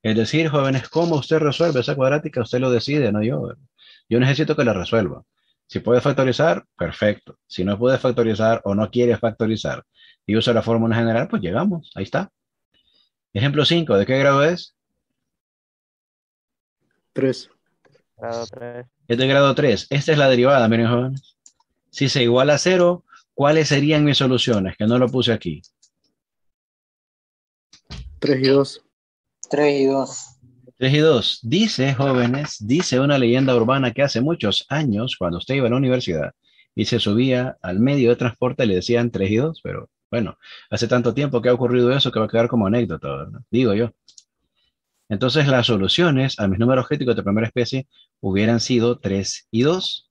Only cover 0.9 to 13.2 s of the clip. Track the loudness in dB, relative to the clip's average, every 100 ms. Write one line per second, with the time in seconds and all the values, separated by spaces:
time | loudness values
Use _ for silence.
0.9 | -2 0 0 0 0 0 0 0 0 -2
1.9 | 0 0 0 -4 -6 -4 -2 0 0 0
2.9 | -2 0 0 -2 -4 -8 -12 _ _ -20
3.9 | -20 _ 2 2 2 0 0 0 -2 0
4.9 | 0 0 -6 _ _ _ _ _ -6 0
5.9 | 2 2 0 0 2 0 0 _ _ -8
6.9 | -2 -2 -2 -12 _ _ -6 -4 0 0
7.9 | 2 0 0 0 2 0 0 -2 -2 -2
8.9 | 0 0 0 -2 -2 -4 -2 -6 -8 _
9.9 | _ _ _ -2 0 2 0 0 0 0
10.9 | 0 0 -2 -2 -6 -4 -2 -2 -4 -10
11.9 | -12 -6 -6 -8 _ _ _ _ _ _
12.9 | _ _ _